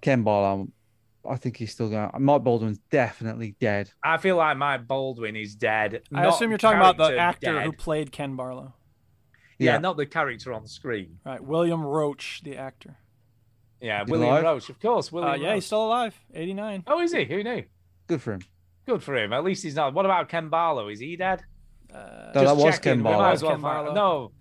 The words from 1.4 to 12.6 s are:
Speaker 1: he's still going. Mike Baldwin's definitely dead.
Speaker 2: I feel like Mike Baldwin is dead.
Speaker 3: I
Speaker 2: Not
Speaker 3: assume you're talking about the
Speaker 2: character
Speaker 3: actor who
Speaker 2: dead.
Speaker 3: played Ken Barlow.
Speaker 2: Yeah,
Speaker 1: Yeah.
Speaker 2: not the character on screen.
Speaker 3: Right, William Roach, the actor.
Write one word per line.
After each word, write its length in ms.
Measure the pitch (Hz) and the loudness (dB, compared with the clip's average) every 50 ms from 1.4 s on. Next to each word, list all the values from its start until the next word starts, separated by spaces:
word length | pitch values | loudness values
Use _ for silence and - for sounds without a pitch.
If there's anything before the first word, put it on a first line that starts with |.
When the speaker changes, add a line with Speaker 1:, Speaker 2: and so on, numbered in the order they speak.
| - 127 110 | -6 -6 -6
Speaker 1:
he's 140 | - 117 104 | -6 -8 -10
still 160 | - - 117 107 | -6 -6 -4 -4
going. 220 | 107 107 104 - - - | -2 -4 -4 -4 -2 0
Mike 240 | 135 139 147 139 | 4 4 4 4
Baldwin's 360 | 117 127 120 113 110 110 104 104 _ _ | 4 2 2 2 0 -2 -4 -6 _ _
definitely 640 | - 143 123 110 - - 117 113 110 117 113 107 101 - | 2 2 2 0 -2 -6 -10 -10 -8 -8 -10 -12 -6 -2
dead. 300 | 123 107 104 101 101 - _ _ | -2 0 0 0 -4 -6 _ _
Speaker 2:
I 140 | - 151 160 | -2 -2 0
feel 200 | 160 - 190 185 | 0 2 2 2
like 200 | 170 160 156 143 | 2 2 2 0
Mike 300 | 131 143 143 139 127 117 113 | 0 -2 -2 -2 -4 -4 -4
Baldwin 480 | 135 135 135 131 127 117 113 107 110 | -4 -4 -4 -4 -6 -8 -8 -8 -8
is 180 | 110 107 104 104 | -8 -10 -10 -6
dead. 480 | 107 120 110 107 110 107 104 104 117 - - | -2 0 0 2 2 0 0 -2 -6 -12 -8
Speaker 3:
I 100 | - 143 | -2 2
Speaker 2:
Not 120 | 175 165 170 | 4 4 4
Speaker 3:
assume 160 | - 233 226 | 4 2 0
you're 80 | 220 202 | 0 4
talking 200 | - 220 214 - | 4 6 6 8
about 160 | 190 185 180 | 8 6 6
the 80 | 160 160 156 131 | 6 4 2 4
Speaker 2:
character 40 | 123 | 4
Speaker 3:
actor 400 | 175 175 175 - - 123 - 104 | 2 2 0 0 -2 -2 -2 -2
who 80 | 104 160 | -2 -4
Speaker 2:
dead. 80 | 156 - | -4 -6
Speaker 3:
played 320 | - 165 156 151 156 135 | -4 -4 -4 -4 -4 -6
Ken 240 | - - 143 139 135 | -8 -8 -8 -8 -8
Barlow. 400 | 127 127 127 127 127 135 131 - _ _ _ _ _ _ _ _ _ _ _ _ _ _ _ _ - | -8 -8 -10 -10 -12 -16 -18 -20 _ _ _ _ _ _ _ _ _ _ _ _ _ _ _ _ 0
Speaker 2:
Yeah, 160 | 131 151 143 | 2 2 2
Speaker 1:
Yeah. 40 | 147 | 2
Speaker 2:
not 180 | 160 185 175 | 0 -2 -2
the 100 | 147 143 | -2 -4
character 460 | 139 - 165 151 135 120 113 - 127 | -4 -2 -2 -2 -2 -4 -8 -10 -10
on 140 | 120 110 107 | -12 -12 -12
screen. 520 | - - - - 127 117 104 92 80 82 92 - | -14 -18 -12 -8 -6 -6 -6 -8 -10 -16 -16 -14
Speaker 3:
Right, 160 | 139 131 120 | -12 -12 -12
William 400 | 135 135 151 165 175 170 170 165 | -8 -4 0 0 2 2 0 -2
Roach, 580 | 156 139 143 160 151 143 143 - - - - - - | -2 -2 -2 -2 -2 -2 -4 -6 -10 -14 -14 -14 -14
the 120 | 151 135 | -14 -12
actor. 400 | 131 | -12